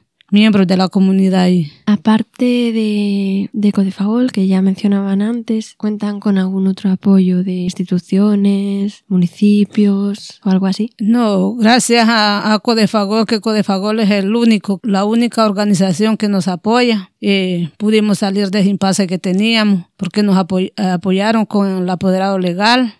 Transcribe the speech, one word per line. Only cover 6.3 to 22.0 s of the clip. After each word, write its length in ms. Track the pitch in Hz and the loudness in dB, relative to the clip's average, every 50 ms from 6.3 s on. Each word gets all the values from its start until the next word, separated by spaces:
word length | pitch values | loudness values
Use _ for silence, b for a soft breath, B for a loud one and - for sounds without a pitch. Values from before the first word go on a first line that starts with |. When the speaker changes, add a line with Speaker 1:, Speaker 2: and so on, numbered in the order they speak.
| 196 | 0
Speaker 2:
algún 300 | 190 185 185 190 190 190 | 0 0 0 -2 0 0
otro 240 | 190 190 - - 196 | -2 -2 -2 -2 -2
apoyo 520 | 185 - - 202 196 190 185 180 185 180 185 | -2 0 2 2 4 4 4 2 0 0 -2
de 100 | 190 180 | -2 -4
instituciones, 1500 | 180 180 180 - - 180 - 185 175 - - 190 190 202 214 208 202 202 202 202 196 202 202 196 196 196 208 - - _ | -4 -4 -6 -6 -6 -4 -4 -4 -4 -2 -2 0 0 2 2 2 2 2 0 0 0 -2 -4 -4 -4 -4 -6 -6 -10 _
municipios 1300 | - 190 180 175 175 - - 208 208 208 208 202 - - 214 208 202 196 196 202 202 202 - - - - - - | -2 0 0 0 0 0 0 2 2 4 2 2 0 0 2 2 2 2 0 -2 -4 -6 -8 -12 -18 -20 -6 -2
o 60 | 196 | 0
algo 160 | 190 185 190 | 0 2 0
así? 240 | 190 190 - 214 247 - - | 0 -2 -2 -6 -6 -6 -4
Speaker 1:
No, 560 | 214 202 233 247 233 214 202 185 185 196 226 | -2 0 2 2 2 2 2 0 0 0 0
gracias 540 | 247 214 220 247 254 - - 233 240 226 226 | 0 2 2 4 2 2 2 2 2 4 2
a, 440 | 233 220 214 208 208 202 - 214 214 | 2 2 2 0 0 0 0 0 -2
a 60 | 208 | 0
Codefagol, 680 | - 247 233 226 214 190 - 214 202 196 214 226 214 | 0 0 0 2 2 2 0 0 0 0 0 -2 0
que 140 | - 233 208 | 0 -2 -2
Codefagol 600 | - 226 214 214 208 - 196 190 196 214 214 226 | -2 -2 -2 0 0 -2 -2 -2 -2 -2 -2 0
es 100 | 220 190 | 0 2
el 240 | 208 202 190 196 220 | 2 0 0 0 0
único, 460 | 233 240 226 220 196 - - 196 175 - | 2 2 2 2 2 0 -4 -6 -4 -4
la 220 | 226 196 190 202 | -2 -2 0 0
única 400 | 208 220 233 240 233 - 226 220 | 0 0 0 0 0 0 0 0
organización 720 | 214 196 196 208 208 202 160 190 190 175 147 214 220 220 | 0 0 0 0 0 2 2 2 0 0 0 0 0 0
que 100 | - 214 | 0 -2
nos 220 | 208 202 190 165 190 | -2 -2 -2 -2 -2
apoya. 640 | 180 165 - 214 226 247 240 240 226 202 185 - _ _ | -4 -2 -2 0 0 2 2 2 0 -2 -4 -10 _ _
Eh, 480 | - 202 196 190 185 185 180 170 175 151 - | -2 0 0 0 0 -2 -2 -4 -4 -6 -6
pudimos 420 | - 208 214 220 214 214 214 202 - | -4 -2 0 2 2 2 2 0 0
salir 320 | 214 196 196 208 202 190 | -2 -2 -2 -2 -2 -2
de 80 | 185 214 | 0 0
ese 100 | 185 202 | 0 0
impasse 380 | 202 - 196 190 185 - 196 | 0 0 0 0 0 0 -2
que 120 | 165 185 175 | -2 -4 -4
teníamos 680 | - 190 180 190 214 226 233 220 214 208 196 175 175 - _ | -4 -2 -2 0 0 2 2 2 2 2 0 -2 -4 -8 _
porque 280 | - 190 175 - 208 208 | -10 -8 -4 -2 -2 0
nos 120 | 202 190 | 2 2
apoy-, 380 | 190 190 160 190 185 190 - - | 2 0 0 -2 -4 -4 -4 -4
apoyaron 680 | - 208 185 180 175 - 190 185 190 202 220 226 226 208 | -4 -2 -2 -2 -2 -2 -2 -2 0 0 0 0 0 -2
con 380 | - - 202 196 196 190 185 180 | -2 -2 -2 -2 -2 -2 -4 -4
el 60 | 180 | -4
apoderado 480 | 180 165 | -4 -2